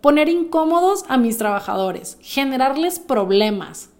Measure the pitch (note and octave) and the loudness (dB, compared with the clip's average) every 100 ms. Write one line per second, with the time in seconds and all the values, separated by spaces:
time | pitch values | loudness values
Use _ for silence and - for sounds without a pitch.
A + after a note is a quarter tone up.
0 | D4 D4 D4+ E4+ E4 D#4+ D#4+ E4+ F4+ G4 | 4 4 4 0 0 0 2 2 2 0
1 | - C4 A#3 A3+ G#3+ G3+ G3 G3 F#3+ F3 | 0 0 0 0 -2 -2 -4 -4 -4 -6
2 | - - - - C#4 C4 C4 C4+ E4+ F4+ | -12 -18 -8 -4 -2 0 0 0 -2 -4
3 | - A#3+ F#3+ G3 G#3+ G#3 D3+ - - | -2 -2 2 2 2 -2 -8 -16 -20